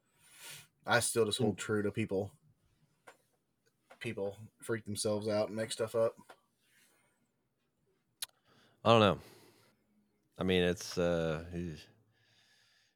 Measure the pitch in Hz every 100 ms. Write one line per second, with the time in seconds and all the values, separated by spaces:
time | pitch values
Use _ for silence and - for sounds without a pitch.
0 | _ _ _ - - - - _ - 117
1 | - 117 107 - 110 95 - 107 101 107
2 | 104 98 101 - _ _ _ _ _ _
3 | - - _ _ _ _ _ _ - -
4 | 117 101 98 98 107 _ - 113 107 104
5 | 110 104 107 104 107 107 113 - 110 117
6 | 113 - - - _ _ _ _ _ _
7 | _ _ _ _ _ _ _ _ _ _
8 | _ _ - _ _ _ _ _ 107 117
9 | 104 76 - - - _ _ _ _ _
10 | _ _ _ - 95 92 90 87 - -
11 | 87 85 82 78 87 87 87 76 - _
12 | _ _ _ _ _ _ _ _ _